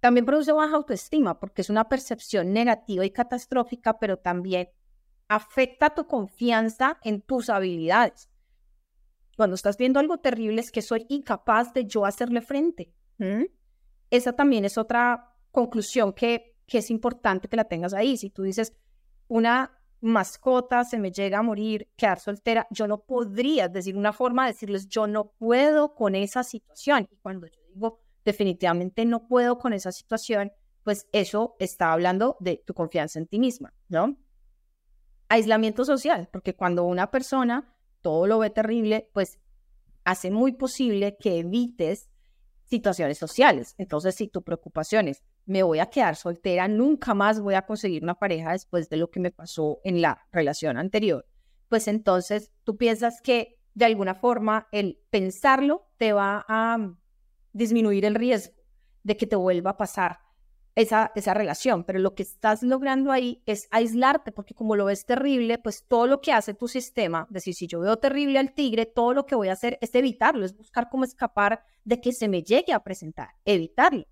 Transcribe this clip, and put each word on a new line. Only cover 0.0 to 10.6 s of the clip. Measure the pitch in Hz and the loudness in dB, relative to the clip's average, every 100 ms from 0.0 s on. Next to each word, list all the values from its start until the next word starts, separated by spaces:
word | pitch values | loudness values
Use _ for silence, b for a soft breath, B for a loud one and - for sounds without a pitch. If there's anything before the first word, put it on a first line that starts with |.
También | 240 240 240 | 6 4 4
produce | 294 285 | 2 4
baja | 311 311 302 | 2 2 0
autoestima | 294 202 - 311 226 165 | -2 -6 -2 0 0 -2
porque | 196 - | -8 -6
es | 180 | -2
una | 208 226 | 0 0
percepción | 262 - 233 - 208 180 | -2 -4 -10 -4 -2 0
negativa | 208 240 226 - 185 190 | 0 2 0 -2 -2 -2
y | |
catastrófica, | 190 240 247 - 254 240 247 226 220 | -2 -4 -4 -2 -2 -2 -2 -2 -2
pero | 214 185 | -2 -2
también | 180 180 185 180 180 _ _ _ _ _ _ | -2 -4 -2 -4 -4 _ _ _ _ _ _
afecta | 214 - - 247 - 302 | -4 -2 -2 -2 2 0
tu | 302 302 | 2 -4
confianza | 262 190 _ 240 226 226 220 262 320 | -4 -4 _ 0 2 0 0 -2 -2
en | 226 208 | -6 -6
tus | - 262 233 | -2 -4 0
habilidades. | 202 185 175 160 196 233 - - _ _ _ _ _ _ _ _ _ _ - | -2 0 -2 2 4 4 -2 -20 _ _ _ _ _ _ _ _ _ _ 0
Cuando | 214 185 | 0 2
estás | 202 202 | -2 0
viendo | 247 262 | 2 2
algo | 302 339 | 2 0
terrible | 269 233 220 | -2 -2 -2
es | 220 | -2